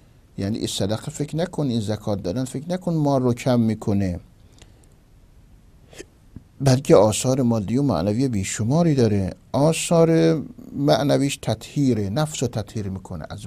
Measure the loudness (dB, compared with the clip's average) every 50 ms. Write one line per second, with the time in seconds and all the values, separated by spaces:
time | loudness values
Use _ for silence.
0 | -20 -20 _ -20 _ _ _ -6 -4 -4 -4 -4 -4 -6 -4 -4 -2 -2 -2 -4
1 | -6 -10 -8 -6 -8 -6 -4 -4 -4 -4 -4 -4 -2 -2 -2 -2 -2 -2 -4 -6
2 | -4 -4 -4 -4 -4 -4 -4 -4 -6 -6 -6 -10 -6 -6 -6 -6 -4 -4 -2 0
3 | 2 2 2 2 2 0 0 0 0 0 2 2 2 2 0 -2 -2 -2 0 0
4 | 0 -2 -2 -6 -8 -14 -20 _ -20 -20 -20 -20 -20 -20 -20 -20 -20 -20 -20 _
5 | _ _ -20 -20 -20 _ _ -20 -20 -20 -20 -20 _ -20 -20 -20 -20 -20 -20 -20
6 | -20 -20 _ _ _ -20 -20 -20 -20 -20 _ -2 2 2 2 2 4 6 6 8
7 | 8 6 4 0 0 0 0 2 2 2 2 0 0 0 0 0 2 2 0 0
8 | 0 0 0 0 0 0 0 -2 -2 -4 -4 -4 -2 0 2 2 4 4 4 4
9 | 4 2 2 2 0 -2 -4 -8 -12 -6 -2 0 2 2 2 0 -2 0 4 4
10 | 6 6 6 4 4 4 2 0 -2 -8 -14 -18 -18 -12 -6 -2 2 2 4 4
11 | 4 2 2 2 2 0 -2 -4 -4 -4 -4 -4 -6 -6 -2 0 2 2 2 0
12 | 0 -2 -2 -2 -2 -4 -4 -4 -4 -4 -4 -6 -8 -6 -8 -8 -6 -6 -8 -8
13 | -10 -12 -12 -12 -12 -12 -14 -14 -14